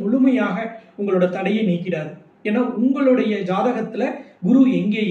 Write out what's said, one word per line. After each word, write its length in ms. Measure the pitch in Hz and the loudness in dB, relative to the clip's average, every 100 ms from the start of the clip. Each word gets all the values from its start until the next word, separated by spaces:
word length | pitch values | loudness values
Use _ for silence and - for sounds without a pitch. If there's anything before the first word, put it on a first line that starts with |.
முழுமையாக 560 | 196 262 269 220 196 185 - - - - | 0 2 4 2 0 -2 -6 -10 -16 -8
உங்களோட 260 | 202 185 180 196 | -2 2 0 0
தடையை 260 | 190 220 190 | -2 0 0
நீக்கிடாது. 400 | 170 185 160 147 - - _ 214 | -2 -4 -6 -8 -14 -20 _ -4
ஏன்னா, 120 | 240 240 214 | -2 -2 0
உங்களுடைய 520 | 262 285 262 226 214 196 180 | 0 2 4 4 2 -2 -2
ஜாதகத்துல 560 | 190 247 220 185 208 277 - - _ 180 | 0 0 -2 -6 -4 -4 -6 -14 _ 2
குரு 160 | 269 262 175 | 4 4 2
எங்கே 240 | 196 214 196 | 0 0 0